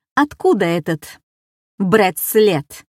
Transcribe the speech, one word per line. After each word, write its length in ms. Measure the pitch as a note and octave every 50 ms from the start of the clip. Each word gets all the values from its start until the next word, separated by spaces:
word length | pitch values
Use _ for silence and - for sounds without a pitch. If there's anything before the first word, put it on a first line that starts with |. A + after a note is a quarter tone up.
| _ _ _
откуда 520 | - - G3 - - - F#4 F4+ G#3 F#3+
этот 540 | E3+ E3+ F3 D#3 - E3 D3+ - - - - _ _ _ _ _ _ _ _ _ _ _ _
брэслет?» 1040 | G3 F#3 E3+ A3 G3+ F#3 - - - - - A3 G#3+ G#3 F3+ C#3+ C#3+ - - - - _